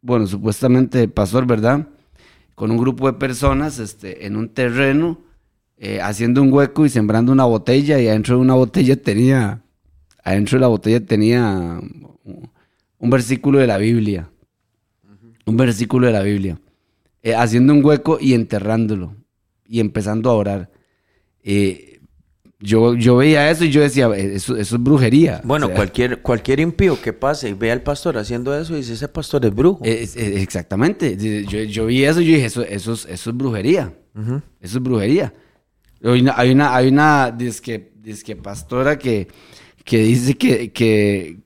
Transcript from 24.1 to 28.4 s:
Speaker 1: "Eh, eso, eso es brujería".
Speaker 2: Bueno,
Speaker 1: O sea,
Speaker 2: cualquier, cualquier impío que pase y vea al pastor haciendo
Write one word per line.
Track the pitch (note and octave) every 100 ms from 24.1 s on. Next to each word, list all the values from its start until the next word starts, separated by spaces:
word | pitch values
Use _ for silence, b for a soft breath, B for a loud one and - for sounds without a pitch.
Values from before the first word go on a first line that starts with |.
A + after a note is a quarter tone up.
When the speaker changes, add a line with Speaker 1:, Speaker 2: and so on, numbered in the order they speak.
| G2+
Speaker 1:
"Eh, | G2
eso, | G2 - A#2+
eso | G2+ A#2+
es |
brujería". | A#2+ D3 A#2+ C3+ D#3+ F2
Speaker 2:
Bueno, | B2 D3+ B2+
Speaker 1:
O |
sea, | F#2
Speaker 2:
cualquier, | G2+ - B2 B2
cualquier | - A#2+ - C#3
impío | E3 E3 G3 C#3+
que | -
pase | - C3+ D3+ A#2+
y |
vea | G2 A2+
al | B2
pastor | C3+ C#3+ F3 A#2+
haciendo | G#2 A#2+